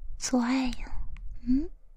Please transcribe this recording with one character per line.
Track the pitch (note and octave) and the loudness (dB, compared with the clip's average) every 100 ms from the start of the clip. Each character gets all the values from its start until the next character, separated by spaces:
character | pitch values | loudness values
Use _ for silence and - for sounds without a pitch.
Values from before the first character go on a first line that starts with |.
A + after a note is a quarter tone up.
| - - | -8 -6
做 | - B3+ | 0 2
爱 | A#3+ C4 B3+ | 2 2 0
呀？ | A#3 - - - - - - A#3+ | -2 0 0 0 -2 -6 -6 2
嗯？ | C4 F4 - - | 2 2 -6 -16